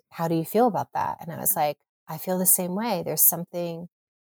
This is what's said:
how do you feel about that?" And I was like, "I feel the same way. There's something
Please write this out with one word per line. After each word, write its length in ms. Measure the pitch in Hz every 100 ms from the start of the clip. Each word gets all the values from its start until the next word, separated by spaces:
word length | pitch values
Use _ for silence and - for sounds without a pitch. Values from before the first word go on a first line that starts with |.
| _
how 160 | - 165
do 80 | 165
you 100 | 160
feel 220 | 208 247
about 260 | 160 127
that?" 240 | 147 - -
And 100 | 165
I 40 | 143
was 160 | 127 170
like, 220 | 151 147 _ _ -
"I 100 | 156
feel 180 | - 185
the 80 | 185
same 300 | - 175 190
way. 260 | 233 180
There's 200 | 143 156
something 640 | - 170 175 175 175 165 175 _ _ _ _